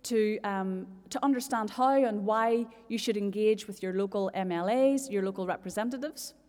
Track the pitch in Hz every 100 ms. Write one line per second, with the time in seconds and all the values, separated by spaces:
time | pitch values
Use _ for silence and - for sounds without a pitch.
0 | - 226 214 214 208 196 190 185 190 -
1 | - - 285 254 247 233 214 - 262 269
2 | 247 208 202 220 226 233 226 - - 226
3 | 233 208 202 202 214 220 - 190 190 185
4 | 196 208 190 190 185 170 180 247 269 277
5 | 262 202 190 196 185 170 185 208 233 262
6 | 294 - - -